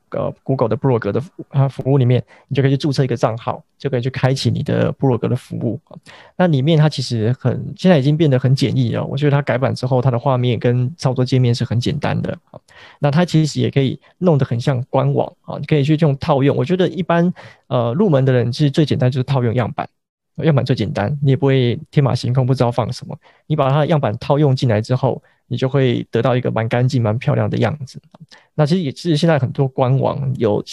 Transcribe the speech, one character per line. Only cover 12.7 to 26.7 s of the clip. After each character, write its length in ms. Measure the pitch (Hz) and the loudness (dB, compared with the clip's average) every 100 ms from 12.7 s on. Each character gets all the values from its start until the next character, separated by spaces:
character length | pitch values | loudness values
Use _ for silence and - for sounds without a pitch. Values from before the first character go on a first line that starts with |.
| - - - | -20 -20 -4
那 120 | 143 | 0
它 140 | 143 180 | 2 2
其 200 | 156 151 | 2 2
实 140 | 131 | 0
也 100 | 117 | 0
可 120 | 139 | 2
以 180 | 135 - _ _ | 0 -2 _ _
弄 180 | 180 143 | 2 2
得 80 | - | 2
很 120 | 117 | -2
像 240 | 135 123 127 | -2 -2 -2
官 240 | 135 135 | -2 0
网， 140 | 139 - - | 0 -2 -8
啊， 160 | - - | -14 -10
你 60 | 143 | -2
可 100 | 151 | 0
以 80 | |
去 140 | 139 156 | 2 2
这 100 | 160 | 2
种 80 | 135 | 0
套 240 | - 139 | 0 2
用。 140 | 139 127 | 2 2
我 80 | |
觉 140 | 127 185 | 0 0
得 100 | 180 | 0
一 160 | 165 | -2
般， 300 | 170 170 175 - - - - | 0 2 2 -2 -10 -20 -4
呃， 260 | 131 117 131 | -2 0 0
入 140 | 214 | 2
门 140 | 139 | 4
的 80 | 131 | 4
人 180 | 127 117 | 2 0
其 100 | 123 | 0
实 120 | 147 | 0
最 140 | 135 151 | 2 0
简 120 | 113 | 2
单 140 | 127 | 0
就 80 | 135 | 0
是 40 | |
套 200 | 120 139 | -2 0
用 100 | 120 | 0
样 160 | 113 110 | -2 -2
板， 140 | - - _ _ _ _ - | -6 -10 _ _ _ _ -4
样 120 | 156 135 | 0 2
板 80 | |
最 120 | 123 127 | 0 -2
简 140 | 101 | -2
单， 280 | 101 101 143 | -2 -4 -2
你 100 | 139 | 0
也 40 | 131 | 2
不 100 | 135 | 2
会 320 | 135 120 117 - | 2 0 -2 -2
天 100 | - | 0
马 140 | 135 120 | 0 0
行 160 | 120 | -2
空， 140 | 127 127 | 0 0
不 80 | |
知 60 | 131 | 0
道 120 | 120 | 0
放 200 | 120 117 | 0 -4
什 120 | 127 - | -6 -12
么。 120 | - _ _ - | -16 _ _ -6
你 80 | 156 | -2
把 140 | 135 | 0
它 100 | 143 | 2
的 80 | 147 | 2
样 120 | 160 | 0
板 160 | 131 110 | 0 -2
套 220 | - 143 | -2 2
用 160 | 151 131 | 2 2
进 140 | 120 | 0
来 100 | 107 | 0
之 160 | 110 127 | 0 -2
后， 260 | 131 - - _ _ | 0 -4 -8 _ _
你 100 | 120 | -4
就 100 | 131 | -2
会 380 | 139 131 120 117 | 0 0 0 -2
得 120 | 113 | -2
到 160 | 131 123 | 0 0
一 40 | |
个 80 | 123 | 0
蛮 200 | 117 | -2
干 180 | 117 | -2